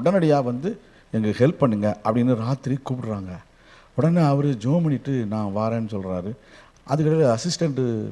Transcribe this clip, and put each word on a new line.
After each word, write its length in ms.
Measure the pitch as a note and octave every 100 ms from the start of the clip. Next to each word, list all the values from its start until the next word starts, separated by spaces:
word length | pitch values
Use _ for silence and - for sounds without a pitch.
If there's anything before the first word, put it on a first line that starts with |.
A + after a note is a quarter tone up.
உடனடியா 420 | C3 G3 D#3+ C#3+
வந்து 380 | B2 B2 E3 A#3+ - - _
எங்களுக்கு 340 | A2+ G#2+ G2+ B2+
ஹெல்ப் 120 | D3
பண்ணுங்க" 380 | C3+ G#2+ G#2 -
அப்படின்னு 300 | A2 A#2 B2
ராத்திரி 440 | A#2+ A2+ C3+ - C3+ -
கூப்பிடுறாங்க. 480 | B2+ A2+ G2+ F#2 F2+ - _ - - -
உடனே 280 | - D#3 E3+
அவரு 260 | D3+ C#3 C#3+
ஜெபம் 340 | B2+ A2+ E3+
பண்ணிட்டு 300 | D#3+ C3 C#3
நான் 400 | C3 G#2+ G#2+ G#2 G2
வாரேன்னு 380 | A2 A2+ A2
சொல்றாரு. 380 | G#2 F#2+ F#2 F#2 B2 - - - _ -
அதுக்கிடையில 480 | D3 D#3 D#3+ C#3+ A#2
அசிஸ்டன்ட் 720 | F3 E3 E3 C3 B2+ A2+ G#2+